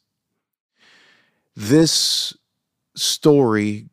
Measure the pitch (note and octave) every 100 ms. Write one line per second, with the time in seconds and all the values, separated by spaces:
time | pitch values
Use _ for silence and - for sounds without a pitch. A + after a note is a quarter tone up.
0 | _ _ _ _ _ _ _ _ _ _
1 | _ _ _ _ _ - G#2+ D3+ E3 -
2 | - - - - _ _ _ _ _ -
3 | - - D#3+ C#3+ B2 G#2+ G#2 G#2 -